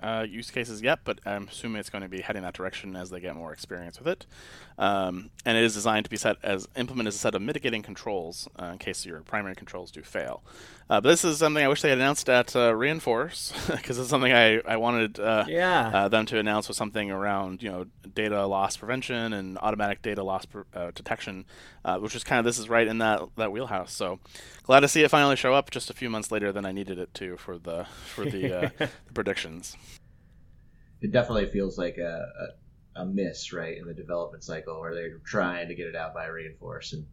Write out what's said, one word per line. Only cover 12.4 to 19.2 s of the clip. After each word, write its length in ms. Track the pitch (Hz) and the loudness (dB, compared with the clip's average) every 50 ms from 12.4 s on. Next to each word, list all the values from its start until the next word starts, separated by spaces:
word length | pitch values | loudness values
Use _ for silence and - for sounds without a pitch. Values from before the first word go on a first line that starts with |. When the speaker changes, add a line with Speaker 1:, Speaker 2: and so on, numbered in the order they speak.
| 123 - - | 6 4 4
Speaker 1:
uh, 180 | 127 120 117 113 | 4 6 6 4
Reinforce, 800 | 110 127 143 160 165 - 131 113 117 143 170 - - - - - - - | 4 2 0 0 0 0 0 0 0 0 -2 -6 -8 -8 -8 -8 -6 -4
<laughs> 160 | - 156 120 - | -4 -4 -4 -4
'cause 160 | - 127 120 | -4 -4 -4
it's 100 | 127 120 | 0 2
something 240 | 143 131 131 127 127 | 2 4 6 8 10
I, 280 | 120 117 110 110 117 | 10 10 10 8 6
I 160 | - - 113 113 | 2 0 0 0
wanted, 420 | 113 120 120 117 113 104 107 - | 2 2 2 2 2 0 -2 0
uh, 240 | 101 113 113 110 98 | 0 2 4 4 4
Speaker 2:
Yeah. 440 | 151 160 170 180 185 180 147 120 110 104 | 2 2 2 4 4 4 4 4 4 4
Speaker 1:
uh, 160 | 98 101 98 | 4 4 6
them 160 | 113 110 110 | 6 4 4
to 120 | - 123 110 | 4 2 0
announce 300 | 107 107 104 107 - - | 2 2 2 0 0 -2
was 100 | 104 - | -2 -4
something 320 | 113 104 98 110 104 101 | -4 -2 -2 -2 -2 -2
around, 520 | 98 95 101 104 101 98 98 92 92 95 117 | -2 -2 0 0 0 0 -2 -4 -6 -8 -8
you 80 | 104 | -6
know, 140 | 92 90 92 - - - - 101 98 | -6 -6 -8 -10 -12 -18 -20 -8 -4
data 320 | - 107 107 104 101 98 | -2 0 2 2 2 2
loss 320 | 98 98 95 98 95 - - | 2 2 2 2 0 -2 -4
prevention 560 | - 107 127 131 127 - 127 117 | -4 -4 -4 -4 -2 -4 -4 -2